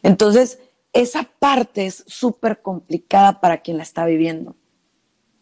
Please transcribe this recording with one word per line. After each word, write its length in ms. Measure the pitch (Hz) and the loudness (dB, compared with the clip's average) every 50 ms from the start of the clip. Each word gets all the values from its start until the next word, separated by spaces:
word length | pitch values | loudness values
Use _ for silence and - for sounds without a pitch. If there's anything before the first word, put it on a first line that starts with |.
Entonces, 560 | - 196 190 190 214 208 208 240 254 240 - - - _ _ _ _ _ | 4 2 4 4 4 4 4 4 2 2 -2 -16 -20 _ _ _ _ _
esa 320 | _ 226 247 240 - 311 247 | _ -2 -2 0 -4 -8 -8
parte 600 | _ _ _ - 285 277 262 247 - _ 208 196 | _ _ _ 0 0 2 0 -2 -4 _ -8 -8
es 160 | 190 - - _ | -8 -8 -14 _
súper 560 | _ - - - 247 - _ - 226 - _ | _ -12 -4 -4 -4 -4 _ -4 -6 -6 _
complicada 760 | _ 196 185 180 _ _ 160 170 _ _ - 196 196 196 196 - | _ -10 -10 -10 _ _ -10 -10 _ _ 2 4 4 4 4 2
para 200 | - 175 165 156 | 0 0 0 0
quien 160 | _ - 170 | _ -8 -8
la 60 | 156 160 | -8 -10
está 200 | - - - 170 | -10 -6 -4 -2
viviendo. 500 | 170 165 160 160 165 165 160 170 175 - _ _ _ _ _ _ _ _ _ _ _ _ _ _ _ _ _ | 0 0 0 0 -2 -4 -8 -12 -16 -18 _ _ _ _ _ _ _ _ _ _ _ _ _ _ _ _ _